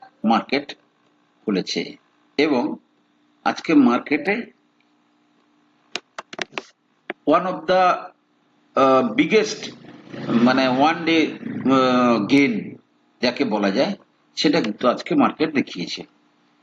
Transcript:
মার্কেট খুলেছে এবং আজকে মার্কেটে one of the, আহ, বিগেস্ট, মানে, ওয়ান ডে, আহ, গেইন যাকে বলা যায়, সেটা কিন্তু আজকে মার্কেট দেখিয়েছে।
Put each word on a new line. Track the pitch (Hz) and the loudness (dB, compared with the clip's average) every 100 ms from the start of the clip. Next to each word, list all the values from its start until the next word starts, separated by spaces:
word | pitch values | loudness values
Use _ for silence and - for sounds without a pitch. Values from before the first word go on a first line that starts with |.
| - _ | -20 _
মার্কেট | 107 113 - 139 147 - _ _ _ _ _ _ | 0 0 0 -6 -6 -18 _ _ _ _ _ _
খুলেছে | - 98 - - - - _ _ _ - | -6 -4 -4 -6 -8 -12 _ _ _ -2
এবং | 156 131 143 - _ _ _ _ _ _ | 0 0 -2 -8 _ _ _ _ _ _
আজকে | - 120 - | -6 -6 0
মার্কেটে | 151 123 123 - 147 185 214 - _ _ _ _ _ _ _ _ _ _ _ _ _ _ - _ - - - - - - _ _ _ - - - | 4 4 2 -2 -4 -2 -4 -6 _ _ _ _ _ _ _ _ _ _ _ _ _ _ -16 _ -20 -18 -14 -12 -12 -16 _ _ _ -18 -8 0
one | 160 | 2
of | 185 | 0
the, | 151 - 185 180 - - _ _ _ _ _ _ - | -6 0 2 2 0 -6 _ _ _ _ _ _ 2
আহ, | 135 131 120 | 4 4 2
বিগেস্ট, | 110 160 214 147 - - - - - - - - | 0 2 2 0 -6 -14 -18 -20 -20 -18 -14 -2
মানে, | 117 120 131 131 | 2 4 4 2
ওয়ান | 127 151 170 | 2 2 2
ডে, | 165 165 156 - - - 127 | 0 2 2 -2 -10 -6 0
আহ, | 135 131 123 123 117 101 | 2 4 4 2 2 2
গেইন | 139 139 107 87 - _ _ _ - | 2 2 -2 -8 -14 _ _ _ -4
যাকে | 127 - | -4 -2
বলা | 131 104 101 | -2 0 0
যায়, | 98 165 196 _ _ _ - | 0 -2 -4 _ _ _ -2
সেটা | 240 277 | 0 0
কিন্তু | 117 104 127 | -2 -2 -2
আজকে | 107 - | -2 -2
মার্কেট | 160 113 - 160 | 0 0 0 -4
দেখিয়েছে। | 143 104 - 82 - - _ _ _ _ _ | -2 -4 -6 -12 -12 -16 _ _ _ _ _